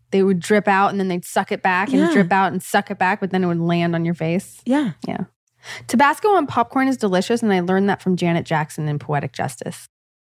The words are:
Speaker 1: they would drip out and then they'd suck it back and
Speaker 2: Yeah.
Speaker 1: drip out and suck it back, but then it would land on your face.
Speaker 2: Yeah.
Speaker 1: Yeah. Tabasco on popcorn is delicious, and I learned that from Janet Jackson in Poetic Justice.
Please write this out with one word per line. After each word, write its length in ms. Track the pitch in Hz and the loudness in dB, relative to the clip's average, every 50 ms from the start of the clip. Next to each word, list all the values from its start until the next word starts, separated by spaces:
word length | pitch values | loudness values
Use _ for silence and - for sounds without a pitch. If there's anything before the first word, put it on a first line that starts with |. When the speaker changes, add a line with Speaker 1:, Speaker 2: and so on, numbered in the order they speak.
| _ _ | _ _
Speaker 1:
they 120 | - 196 190 | 0 2 2
would 180 | 196 196 175 | 2 2 0
drip 260 | 165 - 214 208 196 208 | 0 2 2 2 4 2
out 240 | 196 190 202 196 | 2 4 2 2
and 80 | - 202 | 0 -2
then 80 | 190 190 | -2 -2
they'd 160 | 175 175 - | -4 -4 -6
suck 300 | - - 214 190 - 208 | -4 -2 -2 -2 -2 -4
it 80 | 196 - | -2 -2
back 240 | 190 185 180 196 277 | 0 0 0 0 0
and 120 | 262 269 | 2 2
Speaker 2:
Yeah. 120 | 311 339 | 2 4
Speaker 1:
drip 220 | 320 247 190 170 196 | 4 2 2 4 4
out 180 | 190 196 180 | 2 2 2
and 100 | 175 185 | 0 -4
suck 300 | - - - 202 202 - | -4 0 0 0 0 -2
it 80 | 202 - | -2 -2
back, 220 | 190 185 202 208 | 0 0 0 -2
but 80 | 196 180 | -2 -2
then 140 | 190 185 185 | -2 0 0
it 20 | 175 | 0
would 140 | 170 170 | 0 0
land 340 | 170 170 170 170 170 170 165 | 0 0 0 2 0 0 0
on 80 | 165 170 | 0 -2
your 100 | 170 175 | -2 -2
face. 480 | - 160 160 170 190 - - - - - | -2 -2 -2 -2 -2 -4 -6 -14 -10 -4
Speaker 2:
Yeah. 260 | 240 254 294 294 214 147 - - - | -2 0 0 0 -2 -4 -8 -10 -10
Speaker 1:
Yeah. 160 | - - 180 - _ _ _ _ _ _ - - - - - - | -8 -8 -8 -10 _ _ _ _ _ _ -20 -18 -16 -16 -8 -2
Tabasco 400 | - 226 254 277 311 - - 427 403 | 2 2 4 2 2 2 2 2 4
on 120 | 359 294 - | 2 2 0
popcorn 420 | - 240 233 233 - 269 262 269 | 0 -2 -2 0 0 0 0 0
is 80 | 262 240 | 0 0
delicious, 440 | - 202 185 180 196 - 226 233 | 0 0 0 0 2 0 0 0
and 120 | 233 214 196 | 2 2 2
I 80 | 180 | 2
learned 260 | 175 180 185 190 196 202 | 2 2 2 2 2 2
that 120 | 180 - | 0 0
from 160 | - 185 185 170 | 0 -2 -2 0
Janet 280 | 180 175 170 170 - | 0 0 0 0 -2
Jackson 440 | - 165 151 156 151 - - 151 151 | -2 -2 -2 -2 -4 -6 -6 -4 -4
in 100 | 147 143 | -4 -4
Poetic 320 | - - 147 143 147 151 | -4 -4 -4 -4 -4 -6
Justice. 560 | - - - 139 - - - - - - - - _ _ _ _ _ _ _ _ _ _ | -6 -6 -6 -6 -6 -8 -12 -12 -12 -12 -18 -20 _ _ _ _ _ _ _ _ _ _